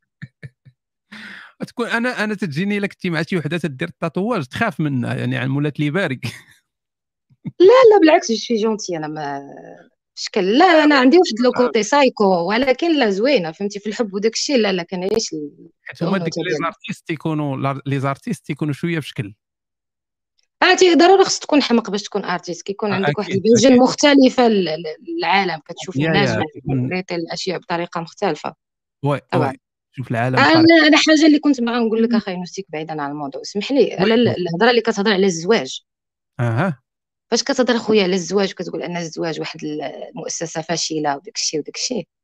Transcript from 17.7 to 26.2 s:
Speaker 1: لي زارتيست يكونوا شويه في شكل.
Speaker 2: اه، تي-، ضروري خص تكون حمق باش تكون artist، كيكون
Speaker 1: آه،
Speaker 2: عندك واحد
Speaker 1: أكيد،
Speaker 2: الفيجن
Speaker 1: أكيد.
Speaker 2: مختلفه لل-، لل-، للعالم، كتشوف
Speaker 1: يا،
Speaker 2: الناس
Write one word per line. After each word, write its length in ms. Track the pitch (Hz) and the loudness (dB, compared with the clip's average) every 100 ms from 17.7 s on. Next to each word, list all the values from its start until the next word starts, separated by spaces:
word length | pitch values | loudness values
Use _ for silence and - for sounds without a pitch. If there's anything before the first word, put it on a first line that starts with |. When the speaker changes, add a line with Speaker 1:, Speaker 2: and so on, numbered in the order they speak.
| 135 139 | -6 -6
Speaker 1:
لي 140 | 139 | -4
زارتيست 500 | 135 139 - 202 - | -4 -6 -8 -10 -8
يكونوا 240 | 151 151 | -6 -6
شويه 260 | 139 170 165 | -4 -4 -4
في 80 | - | -6
شكل. 260 | - 104 - _ _ _ _ _ _ _ _ _ _ _ _ | -10 -12 -14 _ _ _ _ _ _ _ _ _ _ _ _
Speaker 2:
اه، 120 | 330 359 | 2 6
تي-، 180 | 370 302 | 6 6
ضروري 280 | 339 381 | 8 6
خص 160 | 381 - | 4 0
تكون 220 | - 294 | 0 0
حمق 260 | 233 233 220 | 2 0 0
باش 140 | 202 | -6
تكون 220 | - 202 170 | -6 -8 -6
artist، 360 | 175 175 170 - | -6 -8 -12 -10
كيكون 260 | 196 214 | -8 -4
Speaker 1:
آه، 40 | 185 | -2
Speaker 2:
عندك 220 | 147 147 | -2 -2
واحد 120 | 202 | -4
Speaker 1:
أكيد، 140 | - 196 | -2 4
Speaker 2:
الفيجن 240 | 233 254 | 6 6
Speaker 1:
أكيد. 100 | 247 | 6
Speaker 2:
مختلفه 680 | 262 - 294 277 254 - 240 | 4 4 4 6 6 6 4
لل-، 180 | 208 175 | 4 0
لل-، 520 | 160 160 156 - 170 | -4 -8 -12 -10 -6
للعالم، 440 | 165 190 185 156 - | 0 0 0 -6 -12
كتشوف 300 | 170 - 131 | -14 -8 -2
Speaker 1:
يا، 120 | 156 | 0
Speaker 2:
الناس 220 | - | 2